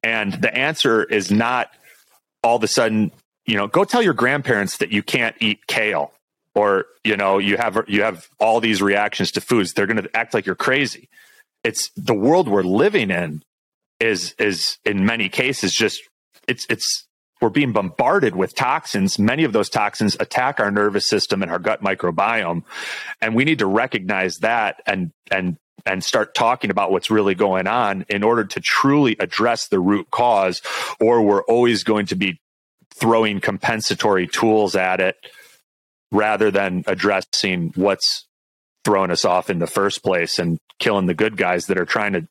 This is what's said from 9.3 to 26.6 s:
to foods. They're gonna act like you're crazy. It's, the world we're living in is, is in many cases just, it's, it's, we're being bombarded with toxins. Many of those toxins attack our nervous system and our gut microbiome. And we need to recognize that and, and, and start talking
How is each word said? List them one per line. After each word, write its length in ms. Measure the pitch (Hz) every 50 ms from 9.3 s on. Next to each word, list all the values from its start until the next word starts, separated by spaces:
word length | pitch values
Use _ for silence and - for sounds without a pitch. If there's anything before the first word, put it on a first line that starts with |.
to 100 | - -
foods. 320 | - - 123 117 95 - -
They're 120 | - 101
gonna 220 | 95 113 107 92 - -
act 180 | - 117 -
like 140 | - 113 92
you're 80 | 95 92
crazy. 560 | - - - 131 143 139 117 - - - _ _ _ - _ _ _ _ _ _ _
It's, 280 | _ 113 110 - - - _
the 180 | - - - 120
world 340 | 101 101 131 160 180 180 120
we're 140 | 101 101
living 480 | 92 90 92 110 147 208 208 185 113 98
in 320 | 90 87 87 80 76 76 _ _ _ _ _ _ _ _ _ _ _ _
is, 340 | 113 113 104 90 - - - -
is 400 | 113 104 95 82 - - - _ _
in 200 | 107 104 98 95
many 240 | 107 117 117 104 87
cases 440 | - - 127 131 131 - - 92 -
just, 280 | - 113 101 - - - _ _ _ _ _ _ _ _ -
it's, 180 | 127 - - -
it's, 360 | 117 104 - - - - - _ _ _ _ _ _ _
we're 80 | - -
being 220 | 190 147 147 127
bombarded 640 | 107 107 98 90 - - 127 123 175 202 160 110 87
with 180 | 90 95 - -
toxins. 640 | - 139 123 139 160 - - - 104 95 98 - -
Many 260 | 101 110 127 151 160
of 80 | 135
those 160 | 104 107 101 -
toxins 480 | - 117 104 104 - - 110 104 - -
attack 420 | 104 - - 147 127 135 139 -
our 100 | 107 104
nervous 360 | 101 104 104 104 98 101 -
system 360 | - 110 101 - - 104 95
and 80 | 95 82
our 80 | 85 90
gut 240 | 87 107 107 -
microbiome. 800 | 101 98 95 - - 90 82 80 98 107 117 113 98 85 85 85 - _ - - - - - - - - - _
And 140 | - 110 110
we 100 | 113 135
need 140 | 156 160 131
to 80 | 104
recognize 680 | 95 95 110 120 127 - 113 92 92 104 95 95 92 80 -
that 420 | - 110 117 120 107 98 - - -
and, 240 | - 101 95 90 82 _ _ _ -
and, 260 | 98 95 92 90 85 - _ _ _ - -
and 180 | - 95 95
start 320 | - - - 120 104 - _
talking 360 | - 123 113 123 127